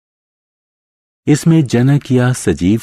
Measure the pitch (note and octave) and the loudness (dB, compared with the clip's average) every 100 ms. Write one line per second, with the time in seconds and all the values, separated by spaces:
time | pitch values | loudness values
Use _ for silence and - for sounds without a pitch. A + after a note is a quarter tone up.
0 | _ _ _ _ _ _ _ _ _ _ | _ _ _ _ _ _ _ _ _ _
1 | _ _ - D3 E3+ E3 C3+ A#2+ B2+ C#3+ | _ _ -2 0 2 2 2 0 0 0
2 | - B2+ B2 B2+ - D#2+ F2 A2+ | 0 0 0 -2 -4 -2 0 -2